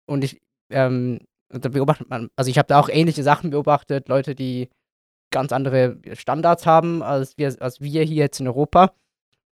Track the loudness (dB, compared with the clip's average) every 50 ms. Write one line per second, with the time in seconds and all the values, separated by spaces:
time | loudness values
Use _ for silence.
0 | _ -6 -4 -4 -4 -4 -6 _ _ _ _ _ _ _ -2 0 0 0 0 -2
1 | -2 -4 -6 -8 -12 _ _ _ _ _ -12 -8 -8 -4 -2 0 0 0 0 0
2 | -4 -10 -10 -10 -10 -10 -6 -4 -4 0 0 0 2 4 4 4 4 4 2 2
3 | 2 2 0 0 2 2 2 2 0 -4 -4 -2 0 2 0 0 0 -4 -6 -6
4 | -2 -2 -2 -2 -2 -4 -8 -8 -8 -6 -6 -6 -8 -10 _ _ _ _ _ _
5 | _ _ _ _ _ _ -4 -4 -2 -2 -2 -2 -2 0 2 2 2 2 0 -6
6 | _ -16 -16 -10 -6 -4 -4 0 2 2 2 2 4 4 4 4 4 2 -2 -4
7 | -4 -2 -2 -2 -4 -6 _ -4 -4 -4 -4 -6 -8 -10 -8 -8 -10 -4 -2 -2
8 | -2 0 0 0 0 -2 -2 -4 -6 -4 -2 -2 -2 4 6 6 6 4 2 _
9 | _ _ _ _ _ _ _ _ _ _